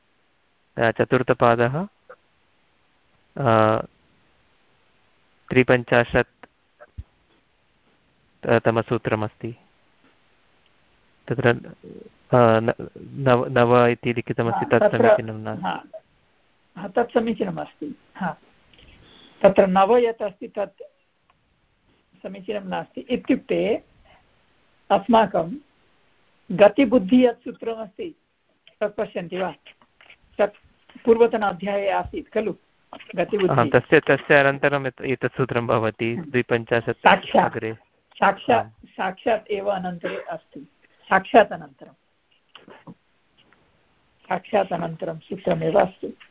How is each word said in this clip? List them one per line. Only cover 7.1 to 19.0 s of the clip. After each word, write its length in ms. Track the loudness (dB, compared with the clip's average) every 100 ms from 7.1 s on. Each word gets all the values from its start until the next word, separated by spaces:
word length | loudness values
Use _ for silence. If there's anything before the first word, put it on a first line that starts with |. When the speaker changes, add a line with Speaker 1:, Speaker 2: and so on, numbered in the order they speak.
| _ _ _ _ _ _ _ _ _ _ _ _ _
Speaker 1:
त-, 180 | 0 0
तमसूत्रमस्ति। 920 | 2 -2 -2 -4 -2 -4 -6 -10 -16 -16 _ _ _ _ _ _ _ _ _ _ _ _ _ _ _ _ -10
तत्र, 200 | 0 2 2 -4 -20 -20 -20 -20 _ 2
अ, 260 | 4 6 4
न-, 300 | 2 -4 -8 -16
नव-, 500 | -16 -4 2 2 2 2
नव 280 | 4 4 4
इति 260 | 0 -4
लिखितमस्ति, 640 | -6 -6 -4 -4 -2 0
Speaker 2:
हा, 40 | 2
Speaker 1:
तत् 160 | 2
Speaker 2:
तत्र, 140 | 2 2
Speaker 1:
समीचीनं 300 | 2 0 -10
नास्ति। 240 | -10 -10
Speaker 2:
हा, 220 | -8 -10 -14 -20 _ _ _ _ _ _ _ -18
हा, 120 | -8
तत् 240 | -4 -2
समीचीनमस्ति। 840 | -2 -2 -4 -6 -8 -12 -14 -16 -16 _ -10
हा, 220 | -10 -10 _ _ _ _ -20 -20